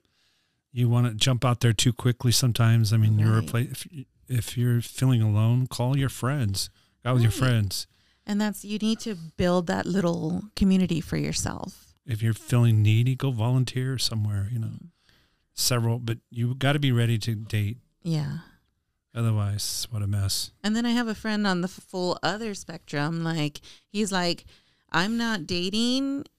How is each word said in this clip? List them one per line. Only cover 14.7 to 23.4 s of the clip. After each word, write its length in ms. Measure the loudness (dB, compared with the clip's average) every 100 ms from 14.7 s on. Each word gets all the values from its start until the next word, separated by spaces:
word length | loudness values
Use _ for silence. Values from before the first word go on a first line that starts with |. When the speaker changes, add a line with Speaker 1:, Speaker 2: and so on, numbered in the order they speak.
| -10 -16 _ _ _ _ _ _
Speaker 1:
Several, 440 | -4 0 2 0 0
but 200 | -2 -6 _
you 240 | -4 -4
gotta 240 | 0 0 2
be 120 | 2
ready 240 | 2 2 0
to 160 | -2
date. 440 | -6 -4 -2 -2 -6 _ _
Speaker 2:
Yeah. 360 | -4 -4 -4 -8 -12 _ _ _ _ _ _
Speaker 1:
Otherwise, 720 | -4 0 0 0 -2 -6 -6 -6
what 120 | -6
a 40 | -2
mess. 440 | -2 -2 -2 -6 _
Speaker 2:
And 100 | -4
then 100 | -2
I 60 | 0
have 180 | 0 -2
a 60 |
friend 320 | -4 -4 -2 0
on 140 | 0
the 80 | -2
f-, 160 | -8 -12
full 300 | -4 -2 -2
other 320 | -2 -4 -6
spectrum. 680 | -10 -12 -16 -8 -4 -2 -2
Like, 380 | -4 -2